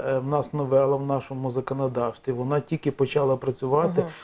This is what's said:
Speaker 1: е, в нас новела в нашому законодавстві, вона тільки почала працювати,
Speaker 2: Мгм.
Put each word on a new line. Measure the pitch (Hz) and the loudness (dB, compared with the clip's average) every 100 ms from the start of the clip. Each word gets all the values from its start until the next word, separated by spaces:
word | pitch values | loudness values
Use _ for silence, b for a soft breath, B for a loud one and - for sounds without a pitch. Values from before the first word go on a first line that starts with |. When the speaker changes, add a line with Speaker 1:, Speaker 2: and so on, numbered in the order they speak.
| 131 | 2
Speaker 1:
е, | 135 | 0
в | 131 | 0
нас | 147 - | 0 0
новела | 151 135 135 135 139 | -2 2 4 4 2
в | 139 | 0
нашому | 139 - 131 131 | -2 -2 -6 -4
законодавстві, | 123 131 135 135 123 117 - - | -4 -4 -2 -2 0 -2 -4 -4
вона | 120 127 147 | -4 0 -2
тільки | - 160 147 | 0 -2 -2
почала | - 131 151 139 131 | 0 0 2 2 2
працювати, | 131 127 131 147 180 175 | 0 -4 0 2 2 0
Speaker 2:
Мгм. | 170 B | -2 B